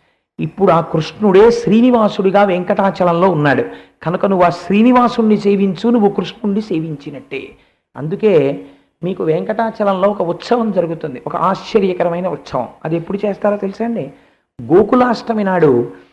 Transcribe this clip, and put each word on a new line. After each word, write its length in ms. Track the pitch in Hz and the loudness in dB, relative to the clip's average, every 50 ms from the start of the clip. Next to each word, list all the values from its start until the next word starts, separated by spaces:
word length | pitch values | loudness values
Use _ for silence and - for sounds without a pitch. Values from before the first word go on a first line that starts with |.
| _ _ _ _ _ _ _ - | _ _ _ _ _ _ _ -8
ఇప్పుడు 320 | 160 156 - - 190 190 | -8 -6 -4 0 2 2
ఆ 100 | 170 165 | 4 2
కృష్ణుడే 680 | 160 - - 165 151 - - - 214 208 180 190 214 233 | 2 0 -2 -4 -4 -4 -6 -2 0 4 6 6 6 6
శ్రీనివాసుడిగా 920 | 233 - - - 208 220 240 254 247 233 220 202 208 - 196 190 185 202 202 | 4 2 0 2 2 4 4 4 4 4 2 0 0 0 0 2 2 2 2
వెంకటాచలంలో 880 | 202 180 180 180 - 208 202 196 196 180 - 185 175 170 170 180 190 | 2 0 -2 -2 -2 -2 0 0 -2 0 0 0 0 2 2 2 2
ఉన్నాడు 340 | 175 151 147 147 131 120 120 - - - - _ _ - - | 2 2 2 2 2 0 -2 -4 -8 -16 -20 _ _ -10 -6
కనుక, 220 | 156 180 185 - | -6 -4 -2 0
నువ్వు 200 | 202 196 185 180 | 0 2 4 2
ఆ 40 | 175 | 2
శ్రీనివాసుణ్ణి 880 | 170 - - - 196 208 220 247 247 247 247 233 - - 226 220 214 202 | 2 -2 -4 -2 2 4 4 6 6 4 4 2 0 0 2 2 2 2
సేవించు, 520 | 208 202 202 196 196 196 180 147 - 233 | 2 2 2 2 2 0 -2 -2 0 2
నువ్వు 200 | 240 247 202 202 | 2 4 4 2
కృష్ణుణ్ణి 520 | 202 - 180 - - - - 208 202 214 | 2 0 -6 -6 -8 -8 -6 -4 -4 -4
సేవించినట్టే. 880 | 214 - 190 160 160 165 156 143 - 156 143 131 - - - 135 107 - - _ _ _ _ _ _ _ - - | -4 -4 -4 -4 -4 -6 -8 -10 -12 -14 -16 -16 -16 -12 -12 -12 -12 -12 -20 _ _ _ _ _ _ _ -14 -10
అందుకే 680 | 135 156 185 202 - 214 196 160 135 139 - - - - - _ _ _ _ - - | -8 -8 -6 0 2 4 4 4 4 2 -2 -4 -10 -18 -20 _ _ _ _ -10 -8
మీకు 200 | 175 190 - 190 | -8 -6 -4 -2
వెంకటాచలంలో 840 | 160 156 175 190 190 214 220 226 226 220 - 214 202 196 185 185 202 | -2 -2 -2 -2 -4 -4 -4 -4 -4 -4 -2 -2 -2 0 2 0 0
ఒక 120 | 208 202 | 0 0
ఉత్సవం 500 | 190 165 170 170 - - 233 240 226 220 | -4 -4 -4 -6 -2 -2 0 0 0 0
జరుగుతుంది, 500 | 185 185 170 165 170 - - 151 127 127 - - | 0 -2 -2 -2 -4 -8 -10 -10 -10 -10 -10 -8
ఒక 80 | - | -4
ఆశ్చర్యకరమైన 920 | 170 160 180 196 - - - - 226 196 190 180 180 175 175 170 175 180 185 | -2 -2 -2 -2 -2 -4 -2 0 0 2 0 0 0 -2 -2 -2 -4 -4 -6
ఉత్సవం. 400 | 151 135 - - - 135 120 - - - - | -6 -8 -10 -8 -6 -6 -6 -6 -10 -10 -8
అది 100 | 147 160 | -4 -4
ఎప్పుడు 300 | 170 165 - 196 196 - | -4 -6 -6 -8 -4 -4
చేస్తారో 320 | 208 196 196 - 208 208 202 | -4 -4 -2 -2 -2 -2 -2
తెలుసా 280 | 202 196 196 - 220 | -4 -6 -6 -6 -6
అండి? 280 | 233 233 208 143 - - _ _ _ _ _ _ _ _ - 117 | -6 -4 -6 -8 -10 -12 _ _ _ _ _ _ _ _ -12 -4
గోకులాష్టమి 800 | 113 151 185 214 208 - 247 247 247 226 - - - 226 214 208 | 2 4 4 4 4 2 2 2 2 0 -4 -4 -6 -4 -2 -2
నాడు 480 | 190 185 180 160 143 127 120 117 - - - - _ | 0 0 2 2 4 4 2 0 -2 -8 -18 -20 _